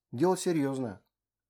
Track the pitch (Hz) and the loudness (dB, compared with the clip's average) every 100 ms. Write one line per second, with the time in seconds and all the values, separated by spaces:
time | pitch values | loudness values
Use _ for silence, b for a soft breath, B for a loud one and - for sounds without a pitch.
0 | _ 120 170 185 - 165 139 135 123 92 | _ 0 2 2 0 0 0 -2 -6 -10
1 | _ _ _ _ | _ _ _ _